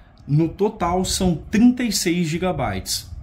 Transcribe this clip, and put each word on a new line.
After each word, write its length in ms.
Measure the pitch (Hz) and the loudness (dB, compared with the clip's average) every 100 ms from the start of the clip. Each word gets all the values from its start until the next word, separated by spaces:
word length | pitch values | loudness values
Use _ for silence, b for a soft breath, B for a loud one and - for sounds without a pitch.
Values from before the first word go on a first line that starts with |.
| B B - | B B -2
no 240 | 147 165 | 0 0
total, 520 | 165 208 208 170 180 | 0 -2 -2 -2 0
são 320 | 185 - 185 165 - | -2 0 0 0 0
trinta 320 | 226 247 247 | 4 6 6
e 80 | 247 | 0
seis 380 | - 180 175 165 | 0 0 0 0
gigabytes. 840 | 165 185 180 117 95 - - - - | 0 -2 -2 -2 -4 -4 -8 -8 -10